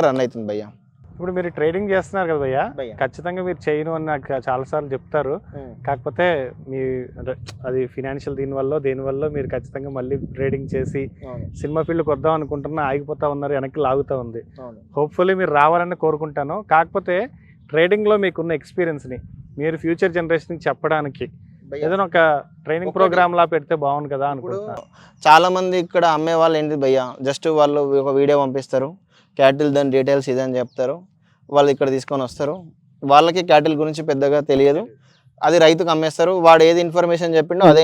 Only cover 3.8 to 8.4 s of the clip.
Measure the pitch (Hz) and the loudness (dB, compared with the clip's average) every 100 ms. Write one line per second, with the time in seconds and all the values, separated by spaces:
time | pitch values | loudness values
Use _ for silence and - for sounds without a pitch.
3.8 | 160 160 156 147 143 135 123 127 135 151 | -4 -6 -4 -6 -6 -6 -4 -4 -4 -6
4.8 | 143 131 - 151 135 170 - 143 135 120 | -6 -8 -4 -4 -4 -6 -10 -18 -18 -10
5.8 | 123 135 143 123 180 156 127 - 135 135 | -6 -6 -6 -2 0 0 -4 -12 -10 -6
6.8 | 131 127 123 - 123 127 131 - 131 131 | -6 -6 -10 -12 -10 -10 -14 -12 -6 -4
7.8 | 123 - 135 139 147 135 | -4 -6 -8 -8 -8 -8